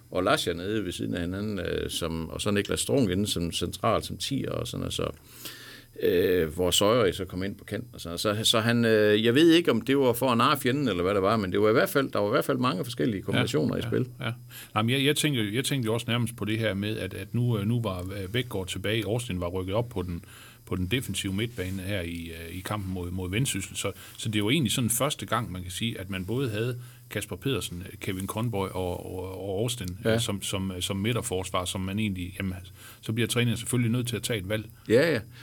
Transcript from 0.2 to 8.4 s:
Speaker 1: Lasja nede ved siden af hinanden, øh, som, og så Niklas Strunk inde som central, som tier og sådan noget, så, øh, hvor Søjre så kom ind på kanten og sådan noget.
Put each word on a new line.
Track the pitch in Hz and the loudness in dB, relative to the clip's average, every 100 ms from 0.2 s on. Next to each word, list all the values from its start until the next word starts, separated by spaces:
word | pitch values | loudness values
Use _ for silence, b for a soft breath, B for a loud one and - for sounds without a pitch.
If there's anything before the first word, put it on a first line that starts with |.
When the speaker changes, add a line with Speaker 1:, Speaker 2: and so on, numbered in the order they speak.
Speaker 1:
Lasja | 95 151 - | 2 2 0
nede | 85 92 110 92 | -4 -2 -2 -2
ved | |
siden | 92 110 | -4 -4
af | 98 | -2
hinanden, | 85 95 107 101 | -2 -4 -4 -4
øh, | 85 80 78 | -2 -2 -2
som, | - 82 80 80 | -4 -4 -4 -4
og | - | -4
så | 107 | 0
Niklas | 101 98 87 | 0 0 -2
Strunk | - 127 110 | 0 2 2
inde | 92 104 | 2 0
som | 90 85 | -2 -2
central, | 101 87 - 117 92 | -2 -4 -2 0 0
som | - 90 | -2 -6
tier | - 135 - | -4 -4 -2
og | 50 - | -4 -4
sådan | 95 | -4
noget, | - | -4
så, | - 50 - B B B B B B B - | -2 -4 -6 B B B B B B B -2
øh, | - 90 98 90 80 | 2 4 4 4 2
hvor | 76 90 | 2 2
Søjre | - 101 123 101 | 4 4 4 4
så | 82 90 | 0 -6
kom | 90 | -4
ind | 95 98 | -6 -6
på | |
kanten | - 101 123 | -8 -8 -8
og | 85 | -12
sådan | 85 87 110 | -8 -2 0
noget. | 104 | 2